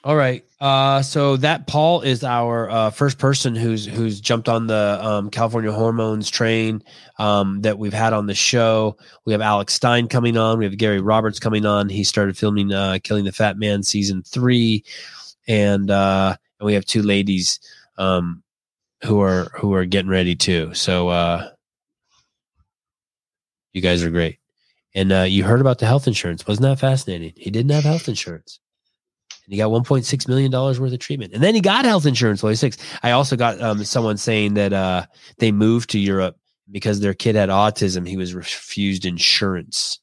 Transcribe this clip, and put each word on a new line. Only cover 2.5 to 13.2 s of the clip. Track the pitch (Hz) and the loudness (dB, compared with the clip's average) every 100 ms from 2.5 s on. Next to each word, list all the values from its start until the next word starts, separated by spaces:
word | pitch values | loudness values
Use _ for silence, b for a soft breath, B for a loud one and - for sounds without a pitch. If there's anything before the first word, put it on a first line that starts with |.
| 117 110 | -2 -2
uh, | 113 110 | 0 0
first | - 143 131 | 2 0 2
person | 135 135 131 113 | 2 2 0 0
who's, | 117 110 104 | 0 -2 -4
who's | 104 113 101 | -4 -2 -2
jumped | 104 117 117 | -2 -2 0
on | 113 113 | -2 0
the, | 107 104 101 | 0 0 0
um, | 107 104 104 | -2 -2 -4
California | 113 113 117 107 | -2 -2 0 -2
hormones | 104 113 117 110 107 101 | 0 0 0 -2 -2 -4
train, | - 113 113 110 110 B B B - | -2 0 0 0 -4 B B B -4
um, | 107 104 98 98 | 2 2 2 0
that | 107 101 | -2 -2
we've | 104 | -4
had | 107 113 | 0 0
on | 110 104 | 0 -2
the | |
show. | 98 - 123 113 110 107 - B B | -2 0 2 2 2 0 -4 B B
We | - | -2
have | 104 | 0
Alex | 107 104 101 | 2 0 0
Stein | - 123 120 117 | 0 2 2 2
coming | 127 117 117 | 0 2 2
on. | 110 113 | 2 2
We | |
have | 104 101 | -2 0
Gary | 110 101 | 0 0
Roberts | 98 110 110 101 | 2 2 2 -2
coming | 113 107 | -2 0
on. | 104 104 101 | 2 2 0
He | 98 | -2
started | 98 - 101 92 | -2 0 0 0
filming, | 107 104 98 | 0 0 0
uh, | 98 98 95 | 0 0 -2
Killing | - 107 | -2 -2